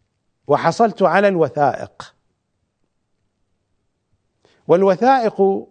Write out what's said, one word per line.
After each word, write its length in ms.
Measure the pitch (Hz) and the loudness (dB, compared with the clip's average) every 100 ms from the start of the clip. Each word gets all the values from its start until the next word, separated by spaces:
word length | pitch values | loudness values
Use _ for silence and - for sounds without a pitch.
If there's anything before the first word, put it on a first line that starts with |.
| _ _ _ _ - | _ _ _ _ -4
وحصلت 560 | 143 - - 226 - | -2 -2 0 -2 0
على 260 | 180 180 202 | 0 2 0
الوثائق، 840 | 180 143 147 139 - - - - _ _ _ _ _ _ _ _ _ _ _ _ _ _ _ _ _ _ _ _ _ _ _ _ _ - | 0 -2 0 -2 -2 -14 -18 -20 _ _ _ _ _ _ _ _ _ _ _ _ _ _ _ _ _ _ _ _ _ _ _ _ _ -2
والوثائق 1000 | 175 196 180 240 269 220 - 196 196 - | 2 2 2 2 0 0 0 0 -2 -8